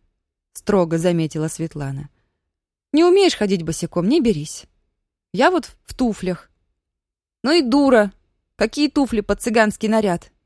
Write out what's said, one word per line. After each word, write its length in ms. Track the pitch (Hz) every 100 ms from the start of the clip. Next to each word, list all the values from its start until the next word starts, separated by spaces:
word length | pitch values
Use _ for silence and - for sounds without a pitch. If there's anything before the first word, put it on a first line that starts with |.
| _ _ _ _ _
строго 420 | - - 202 170 165
заметила 520 | 180 170 156 156 156
Светлана. 600 | - 160 147 139 135 143 _ _ _ _ _ _ _ _
«Не 120 | 294
умеешь 320 | 349 381 359 -
ходить 260 | 208 190
босиком, 460 | 165 151 165 175 185
не 140 | 330
берись. 420 | 233 156 156 - - _ _ _ _ _ _
Я 160 | 180 311
вот 160 | 349 - _
в 80 | -
туфлях». 580 | - 247 196 185 175 _ _ _ _ _ _ _ _ _ _
«Ну 100 | 262
и 80 | 339
дура! 500 | 247 285 269 240 202 - _ _ _ -
Какие 320 | 220 285 294
туфли 320 | 294 262 220
под 220 | 202 202
цыганский 460 | 240 226 214 - 214
наряд? 440 | 220 208 170 - _